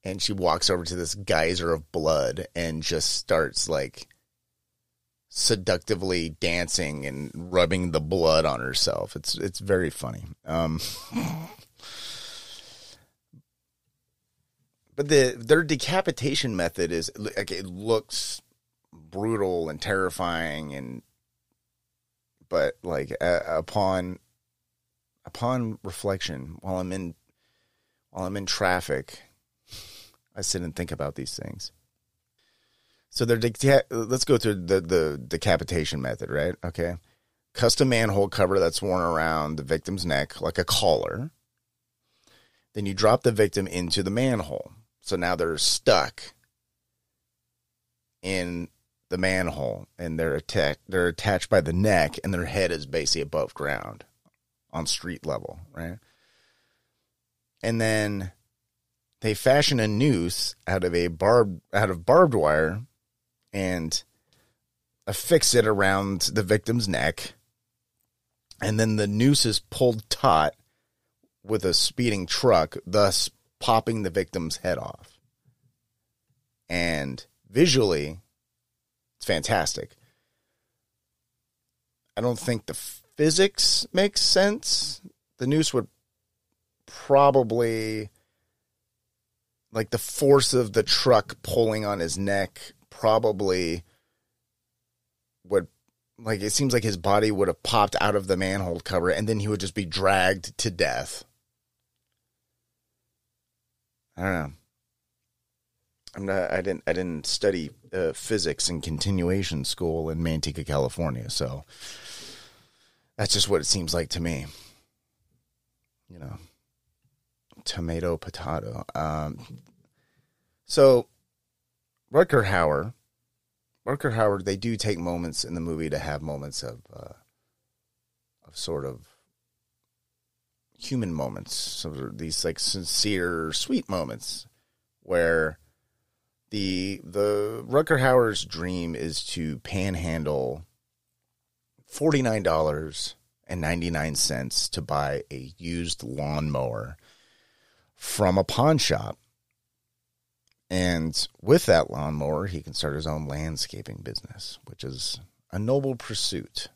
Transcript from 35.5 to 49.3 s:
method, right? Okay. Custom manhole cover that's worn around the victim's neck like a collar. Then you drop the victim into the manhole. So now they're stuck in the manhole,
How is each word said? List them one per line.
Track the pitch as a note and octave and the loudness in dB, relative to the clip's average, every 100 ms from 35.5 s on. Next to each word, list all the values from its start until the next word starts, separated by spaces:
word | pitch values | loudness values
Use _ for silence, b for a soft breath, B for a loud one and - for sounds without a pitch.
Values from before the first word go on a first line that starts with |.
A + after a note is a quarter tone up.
| D#2+ D#2 F2 D2+ D2 | 2 2 -2 -2 -4
method, | B1+ A1 G1+ | -4 -6 -4
right? | C#2+ E2 - | -2 -2 -4
Okay. | F2 E2+ E2+ F2 _ _ _ _ _ | -10 -4 -4 -6 _ _ _ _ _
Custom | - A#2 - C3+ | 0 2 4 4
manhole | A#2 A2 G2 G2+ | 4 4 2 2
cover | - F2+ G2 | 2 2 4
that's | E2 - | 2 0
worn | G2 F#2 | 0 0
around | E2+ D#2+ E2 D#2+ D2+ D#2 | 2 2 2 2 0 -4
the | |
victim's | C2+ D#2+ - F#2+ F2 | -2 -2 -2 -4 0
neck | C#2 D2 - | 0 -2 -4
like | E2 - | -4 -2
a | |
collar. | F2+ - G2 C#2 G1+ F#2 D#3 _ _ _ _ _ _ _ b b b b b b b | 0 2 4 4 2 -6 -8 _ _ _ _ _ _ _ b b b b b b b
Then | G#2 G2+ | -6 -6
you | |
drop | F#2+ G#2+ B2 | 2 4 4
the | B2 | 2
victim | G#2+ G#2 - F#2+ | 4 2 2 -2
into | F2 F2 G2+ | -4 -2 -2
the | F#2 | 0
manhole. | G#2+ C3 A2+ D#2+ - - - _ _ | 0 0 0 -4 -8 -10 -18 _ _
So | - F#2 | -6 -2
now | F2 | 0
they're | F2 E2+ D#2 | 0 0 0
stuck | - - - F#2+ C2 - - _ _ _ _ _ _ _ _ _ _ _ _ _ _ _ _ _ _ _ | 0 2 4 4 4 -6 -20 _ _ _ _ _ _ _ _ _ _ _ _ _ _ _ _ _ _ _
in | F#2 F#2+ F2 F2 E2+ _ _ _ _ | -4 -2 -2 -6 -10 _ _ _ _
the | F2+ | -2
manhole, | F#2+ | 0